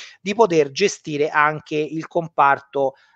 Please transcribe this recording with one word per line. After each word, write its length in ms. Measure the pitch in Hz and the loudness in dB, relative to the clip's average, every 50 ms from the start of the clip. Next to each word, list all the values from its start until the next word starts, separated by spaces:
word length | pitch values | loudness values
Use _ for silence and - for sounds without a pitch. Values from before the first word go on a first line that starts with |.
| - - - _ | -20 -20 -18 _
di 140 | - 196 208 | -8 -4 2
poter 360 | 233 226 185 165 160 143 139 | 2 2 4 4 2 0 0
gestire 600 | 135 143 202 196 - - - 160 147 143 147 151 | 0 -2 -2 -2 -2 -4 -10 -8 -4 -4 -2 0
anche 460 | 151 151 147 151 156 151 - - 160 | 2 2 2 2 0 -4 -8 -6 -6
il 300 | 151 156 - 156 160 156 | -4 -4 -4 -6 -10 -8
comparto, 880 | - - 175 165 160 - - 143 139 139 135 - _ - 139 139 131 - _ _ _ _ | -6 -4 -4 -4 -4 0 2 4 4 2 0 -2 _ -4 -2 -2 -2 -4 _ _ _ _